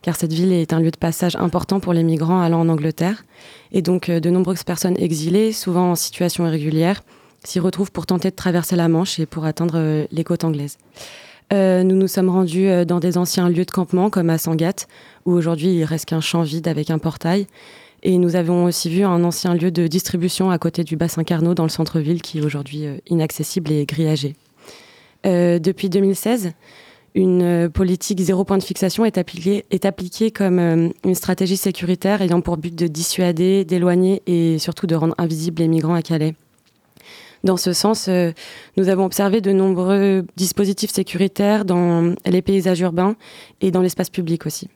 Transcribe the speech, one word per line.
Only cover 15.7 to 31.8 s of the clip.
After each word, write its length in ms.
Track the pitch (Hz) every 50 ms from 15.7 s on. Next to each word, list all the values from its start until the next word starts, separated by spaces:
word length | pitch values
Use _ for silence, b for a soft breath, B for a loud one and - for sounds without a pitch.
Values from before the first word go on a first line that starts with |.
| 185
il 120 | 170 156
reste 180 | 151 165 156 -
qu'un 160 | - 165 160
champ 220 | 156 - - 170
vide 260 | 165 147 147 165 151
avec 220 | 175 160 147 151 -
un 80 | 160
portail. 500 | 156 - 165 147 - - 165 180 202 196 B B B B B B B B B B B -
Et 140 | - 185
nous 180 | 180 180 175 170
avons 300 | 185 170 160 180 175 175
aussi 240 | 175 170 - - 170
vu 160 | 160 185 202
un 180 | 196 180 170 175
ancien 320 | 175 165 - - 180 175
lieu 160 | 170 165 185
de 160 | 165 175 170
distribution 640 | 165 147 185 - - - 175 165 180 - - 185 190
à 60 | 180
côté 260 | 160 - 165 - - 165
du 140 | - 165
bassin 260 | 151 170 165 - 165 160
Carnot, 300 | - 175 160 165 170 175
dans 100 | 170 165
le 60 | 160
centre-ville, 520 | - - 160 156 - 165 147 151 175 170
qui 180 | - - - 156
est 20 |
aujourd'hui, 440 | 147 151 139 147 139 131 143 151 151
euh, 120 | 147 139 - _
inaccessible 640 | - 170 165 156 156 - - 151 - - 190 165 147
et 140 | 156 151 147
grillagé. 500 | - 147 143 165 156 156 147 135 139 147 _ _ _ _ B B B B B B B B B B B B B -
Euh, 320 | 196 180 175 175 175 170
depuis 320 | 175 160 190 190 - - 190
deux 100 | 170 208
mille 160 | 196 196 190
seize, 360 | - - 214 240 247 196 170 165 B B B B B B B B B B B _
une, 260 | 196 185 185 180 180
euh, 280 | 175 175 175 170 170 170
politique 500 | 156 - 190 180 185 180 - - 208 185
zéro 240 | 185 165 190 180 196
point 160 | - 196 190
de 40 | 185
fixation 400 | - 190 - 196 185 - 208 226
est 140 | 220 208
appliquée, 480 | 185 175 - - 170 160 190 208 202 - _
est 120 | 202 175 -
appliquée 460 | 196 196 - 185 175 - - 226 220
comme, 300 | 220 - 202 185 180 180
euh, 300 | 170 170 165 165 165 175 - _ -
une 120 | 190 185
stratégie 420 | - - - 185 - 196 175 196
sécuritaire 640 | 185 - 196 180 -